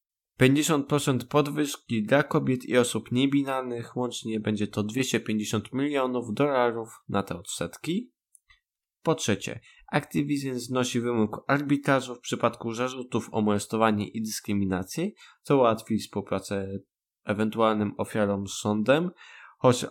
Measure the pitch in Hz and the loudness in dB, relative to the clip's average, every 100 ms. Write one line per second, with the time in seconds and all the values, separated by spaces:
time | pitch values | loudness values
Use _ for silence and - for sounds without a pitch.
0 | _ _ _ - 131 143 151 151 135 147 | _ _ _ 4 6 6 4 2 2 0
1 | 143 127 120 151 147 147 147 - - 117 | 2 -2 2 2 2 0 -4 -6 -4 -4
2 | 107 139 147 160 135 127 - 127 120 107 | 2 2 4 0 0 -2 2 2 2 0
3 | - 123 139 139 135 131 127 117 117 - | -2 2 2 2 0 -2 -4 -6 -6 -4
4 | 123 - 113 110 110 104 104 107 104 117 | -4 -4 -6 -4 -2 -2 -2 -2 -2 -2
5 | 131 110 - 107 104 110 - 127 143 143 | 0 -2 -2 -2 -2 -4 -2 -4 -2 0
6 | 127 123 107 107 143 131 120 117 110 - | 0 -2 -4 0 2 4 2 0 -8 -14
7 | - 101 95 87 - - 85 - 147 185 | -4 -2 -2 -8 -10 -6 -6 -6 -4 -4
8 | - _ _ _ _ _ _ _ _ _ | -6 _ _ _ _ _ _ _ _ _
9 | - 160 - 101 - - - _ - 143 | -2 0 0 -2 -4 -12 -16 _ -4 -2
10 | - 165 143 143 135 123 120 127 123 120 | 0 -2 0 -2 -4 -6 -2 -2 0 0
11 | 120 120 107 - - 139 143 143 143 135 | 0 2 0 -2 0 0 2 0 2 0
12 | 120 120 - 113 117 110 117 113 127 131 | 0 -10 -6 -2 -2 -2 -6 -4 -4 -4
13 | 127 117 - 110 107 101 - 110 110 107 | -4 -4 -2 0 2 0 0 2 2 2
14 | 101 110 110 - - 101 98 92 95 - | -2 -6 -6 -6 -4 0 0 0 -4 -4
15 | 190 - - _ - 143 120 110 - 107 | -6 -6 -20 _ 0 4 4 2 -2 -4
16 | - 101 98 98 - 98 98 98 - _ | -2 -8 -4 -4 -4 -6 -4 -8 -12 _
17 | _ _ - 104 110 110 110 107 104 - | _ _ -4 -2 0 2 2 4 0 -2
18 | 101 113 101 101 98 - 104 107 107 147 | -4 0 0 0 -4 -4 -2 2 4 4
19 | 180 - - - - _ 127 123 - | 2 -6 -18 -20 -20 _ 4 4 2